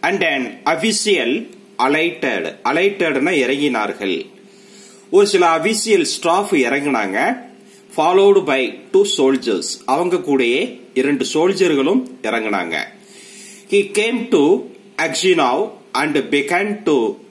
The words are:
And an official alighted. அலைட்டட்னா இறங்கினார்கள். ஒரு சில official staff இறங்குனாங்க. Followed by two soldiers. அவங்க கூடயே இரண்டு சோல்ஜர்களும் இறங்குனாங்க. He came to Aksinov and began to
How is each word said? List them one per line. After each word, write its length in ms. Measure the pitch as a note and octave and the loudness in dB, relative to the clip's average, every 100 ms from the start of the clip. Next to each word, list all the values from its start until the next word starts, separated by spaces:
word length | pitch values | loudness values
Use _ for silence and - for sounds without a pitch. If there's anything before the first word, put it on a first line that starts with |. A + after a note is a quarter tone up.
And 220 | D#3 F#3+ | -2 0
an 360 | E3+ C#3+ A#2+ - - | 0 -2 -4 -6 -2
official 840 | D#3+ A3 G#3+ G#3 F#3 A#2+ D3+ - - - - | 0 0 -2 0 0 0 -2 -6 -18 -20 -4
alighted. 760 | B2+ D3 E3+ E3+ C#3 G#2 E2 - | 0 2 0 -2 -4 -4 -6 -6
அலைட்டட்னா 680 | - D3+ G3 G3+ E3 C3+ D3 | -4 0 0 0 -2 0 0
இறங்கினார்கள். 920 | F3 B2 C#3 D3 B2 G#2 G2+ G2 F2+ - - - - - - - - - | 0 0 0 0 -2 -4 -4 -4 -4 -6 -18 -20 -20 -20 -20 -20 -20 0
ஒரு 160 | F3+ G#3 | 2 4
சில 300 | G3 F3 E3 | 4 4 2
official 440 | E3+ A3 A3+ G3 | 0 -2 2 2
staff 520 | E3 - E3+ F3 G3+ | 2 -2 0 0 2
இறங்குனாங்க. 840 | D#3+ A#2+ C#3 C#3+ B2 G2+ G2 E3 B3+ - - - - - - | 0 2 0 0 -2 -2 -2 -2 -4 -10 -20 -20 -20 -14 -2
Followed 460 | D#3+ F#3 G3 G3 D3+ | 2 4 6 6 4
by 320 | C3+ B2+ - - | 0 -2 -6 0
two 120 | F#3+ G3+ - | 2 2 2
soldiers. 460 | C3+ C3+ A2+ F#2+ E2 - - | 2 2 0 -2 -4 -10 -4
அவங்க 320 | C#3 F3 F3+ | -2 0 -2
கூடயே 640 | - C3+ A#2+ B2 A#3+ - - | 0 0 2 0 -2 -8 -8
இரண்டு 320 | - C3 C#3+ C#3 | -2 0 0 -2
சோல்ஜர்களும் 680 | D#3 F3 F#3+ F#3 D3 C3+ C3 B2+ - | 0 0 2 2 2 2 0 -2 -10
இறங்குனாங்க. 600 | A2 A2+ A2 G2+ E2+ D#2 - - - - - - - - - | -6 -4 -2 -4 -4 -6 -8 -14 -20 -20 -20 -20 -20 -20 -2
He 120 | G3+ G3 | 0 0
came 360 | G#3 A3 B3 - | -2 -2 -2 0
to 300 | G3 D3 G3 - - - - D#3+ | 2 4 2 -2 -18 -18 -6 -4
Aksinov 600 | - F#3+ E3+ C3+ C3+ A3 - - | -2 0 2 2 0 -4 -8 -10
and 240 | B2+ D3+ D3 | -6 -2 -2
began 680 | C3 C#3+ C#3+ F3 G3+ G#3 | -2 -2 0 -2 -2 -4
to 320 | - D3 A2+ - - | 0 0 0 -6 -14